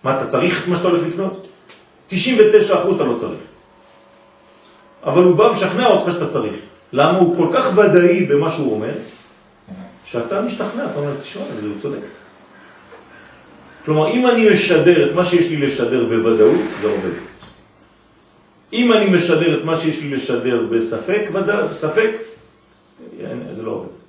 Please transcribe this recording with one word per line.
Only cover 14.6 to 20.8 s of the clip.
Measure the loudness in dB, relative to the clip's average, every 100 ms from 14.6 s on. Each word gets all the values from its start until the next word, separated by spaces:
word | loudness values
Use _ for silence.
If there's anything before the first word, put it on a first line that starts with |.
| 2 4 4 4 2
את | 0
מה | 2
שיש | 2 2
לי | 0
לשדר | -2 -2 -2 0 0
בוודאות, | 0 2 4 4 4 -2 -4
זה | -4
עובד. | -4 -6 -10 -14 -20 -20 -20 _ _ _ _ _ _ _ _ _ _ _
אם | -2 2
אני | 4 4
משדר | 2 2 2 2 0
את | -2
מה | -2
שיש | -2 -4
לי | -6
לשדר | -6 -4 -4 -2 -2 0
בספק, | -2